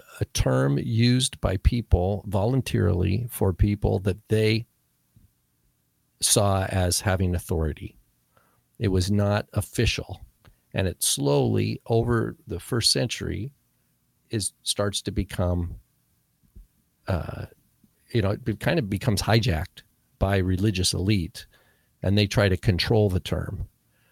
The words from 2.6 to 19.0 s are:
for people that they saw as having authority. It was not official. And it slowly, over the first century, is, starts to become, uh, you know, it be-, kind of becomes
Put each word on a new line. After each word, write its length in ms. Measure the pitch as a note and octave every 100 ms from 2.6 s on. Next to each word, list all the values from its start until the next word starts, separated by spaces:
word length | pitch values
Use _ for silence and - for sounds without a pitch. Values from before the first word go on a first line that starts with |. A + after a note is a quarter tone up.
| - A2+ F#2+ F2+ F#2 G2 A#2+
for 220 | - G2
people 460 | F2+ G#2 G2+ G#2 G2+
that 160 | F#2+ F#2 -
they 380 | A2 A2 A2 A#2 _ _ _ _ _ _ _ _ _ _ _ _ _ _ -
saw 440 | - A#2+ G2+ F#2+
as 380 | G2 F#2+ F2+ F2
having 320 | - F#2 F#2
authority. 600 | F2 - E2+ D#2 - F#2+ - _ _ _ _ _ _ _ -
It 100 | G#2+
was 220 | F#2 F2+
not 360 | G2+ G2+ G#2 -
official. 680 | - - - A#2 - - G2+ - _ - _ _
And 140 | - F#2+
it 160 | -
slowly, 800 | - - C#3+ C#3+ B2 G#2+ G#2 A2+ -
over 500 | A#2 A#2+ A#2 A2+ - -
the 140 | E2+
first 320 | - A#2+ -
century, 600 | C3+ B2+ - - F2 B2 - _ _ _ _ _ _ _
is, 220 | A2+ G2 -
starts 400 | - - G2+ -
to 80 | -
become, 640 | G2 F#2+ - F2+ F2 E2+ - - _ _ _ _ _ _ - - _ _ _ -
uh, 380 | F2 E2+ - F#2+ _ _ _ _ _ _
you 100 | A#2+
know, 80 | G2
it 140 | -
be-, 100 | - G2+
kind 220 | - E3
of 100 | G#2
becomes 340 | G2+